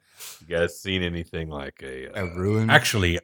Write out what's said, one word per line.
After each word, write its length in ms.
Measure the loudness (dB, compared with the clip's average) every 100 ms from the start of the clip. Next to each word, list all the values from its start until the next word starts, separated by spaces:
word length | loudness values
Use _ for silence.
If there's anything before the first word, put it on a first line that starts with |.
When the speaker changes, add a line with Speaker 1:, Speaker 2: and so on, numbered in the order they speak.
| _ -18 -18 -16
Speaker 1:
You 160 | -4 0
guys 200 | 0 -2
seen 260 | -2 0
anything 460 | 0 -2 -6 -6 -6
like 320 | -6 -10 -12
a, 240 | -12 -12 -10
Speaker 2:
A 160 | -6
Speaker 1:
uh, 120 | -6 -2
Speaker 2:
ruin? 340 | 2 4 6
Speaker 3:
Actually, 420 | 6 4 2 2
Speaker 1:
like 80 | 2